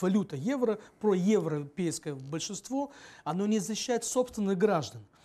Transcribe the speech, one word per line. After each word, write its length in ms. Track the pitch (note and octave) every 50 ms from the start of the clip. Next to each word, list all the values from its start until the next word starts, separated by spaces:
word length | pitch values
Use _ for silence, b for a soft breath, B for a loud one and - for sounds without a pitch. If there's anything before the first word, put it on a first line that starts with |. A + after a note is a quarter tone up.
валюта 340 | F3+ F3+ F#3+ G#3 F#3+ - D#3+
евро, 440 | C3+ C#3 A3 C#4+ C4+ B3 A3 G#3+ G#3 B B B _
проевропейское 1160 | - G#3+ G3 F3+ F3 G3 A3 G3 E3 D#3+ D#3 D3 D3 C#3+ - - F3+ E3 C#3+ - - D#3+ C#3+
большинство, 760 | C3+ C3 C#3 D3+ E3 - - G3+ F3+ - - B3+ C4+ C#4+ C#4 B B B B B B B
оно 240 | C#3+ D#3+ F3+ G3+ G#3
не 120 | G#3+ A3
защищает 440 | F3 - A3 G3+ - - A#3+ A#3 A#3+
собственных 540 | - - B3+ B3 B3+ - A3+ G#3 F#3+ G3 F3
граждан. 440 | G3+ G#3+ G3 D#3+ C3+ - - A#2 G#2+ - b b b